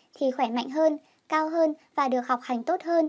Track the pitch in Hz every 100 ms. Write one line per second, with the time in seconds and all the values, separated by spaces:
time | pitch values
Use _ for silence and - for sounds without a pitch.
0 | _ - 269 262 233 240 262 302 320 302
1 | _ _ - 311 311 330 320 302 _ -
2 | 269 247 254 247 254 233 247 359 320 339